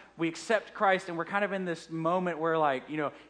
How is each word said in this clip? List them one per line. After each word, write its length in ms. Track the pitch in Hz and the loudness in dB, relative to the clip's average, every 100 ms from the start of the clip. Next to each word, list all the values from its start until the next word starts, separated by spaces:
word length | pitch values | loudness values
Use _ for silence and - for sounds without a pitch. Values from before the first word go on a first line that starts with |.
| - - | -14 -4
we 100 | 165 | -4
accept 460 | 160 - 214 - - | -2 0 0 0 2
Christ 320 | 202 185 180 | 4 4 0
and 80 | 170 | -6
we're 80 | 165 | -2
kind 180 | 196 | 0
of 100 | 202 | 0
in 120 | 196 175 | -2 -4
this 240 | 160 - | -6 -6
moment 480 | 165 160 185 185 151 | -2 0 2 0 0
where, 200 | 165 160 | 2 4
like, 300 | 151 131 131 | 4 2 -2
you 80 | 151 | -4
know, 140 | 139 - | -4 -6